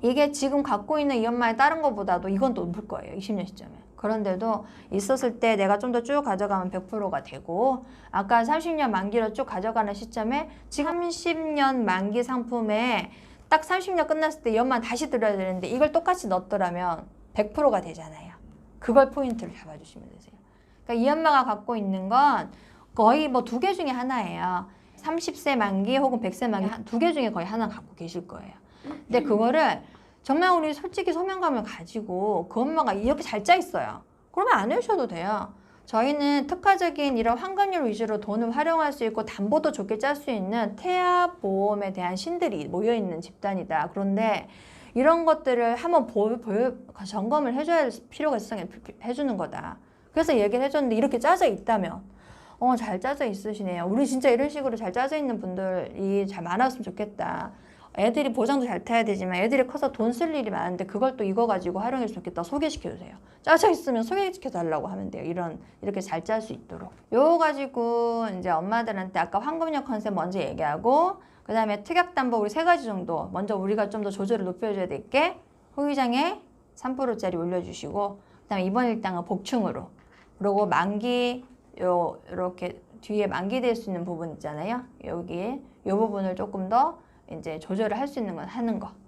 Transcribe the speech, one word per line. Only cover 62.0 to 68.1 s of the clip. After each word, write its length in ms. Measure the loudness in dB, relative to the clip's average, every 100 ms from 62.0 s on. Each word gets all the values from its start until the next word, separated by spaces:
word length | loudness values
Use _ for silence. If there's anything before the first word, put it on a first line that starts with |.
| -4
좋겠다. 280 | -6 -8 -6
소개시켜주세요. 720 | -4 -2 -2 -2 -8 -10 -14 -20 -20 -12
짜져 280 | 4 6 6
있으면 320 | 2 0 0
소개시켜달라고 840 | 0 0 -2 -4 -8 -4 -2 -2 -4
하면 220 | -8 -8
돼요. 140 | -8
이런, 360 | -6 -4 -6 -8 -16 -10
이렇게 180 | -6 -6
잘 240 | -4 -6
짤 160 | -2 -4
수 140 | -4
있도록. 360 | -12 -14 -16 -16 -18 _
요거 240 | 4 6 6
가지고 920 | 4 0 -4 -2 -2 0 0